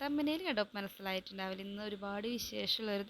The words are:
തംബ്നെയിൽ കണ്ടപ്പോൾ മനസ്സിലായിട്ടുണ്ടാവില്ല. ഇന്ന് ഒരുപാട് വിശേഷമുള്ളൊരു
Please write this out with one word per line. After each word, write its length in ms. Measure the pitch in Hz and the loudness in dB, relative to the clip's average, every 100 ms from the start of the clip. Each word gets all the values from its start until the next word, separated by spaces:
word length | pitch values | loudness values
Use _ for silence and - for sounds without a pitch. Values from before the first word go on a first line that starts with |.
തംബ്നെയിൽ 440 | 277 294 294 320 370 | 2 4 4 2 2
കണ്ടപ്പോൾ 300 | 226 202 208 | 2 2 -2
മനസ്സിലായിട്ടുണ്ടാവില്ല. 840 | 196 - 196 190 190 196 190 190 | -6 -4 -2 -2 -2 -4 -4 -4
ഇന്ന് 220 | 196 202 | -4 -6
ഒരുപാട് 440 | 214 202 202 202 220 | -4 -4 -2 -2 0
വിശേഷമുള്ളൊരു 760 | 240 - 214 202 - 220 202 | -2 -2 -2 0 2 2 0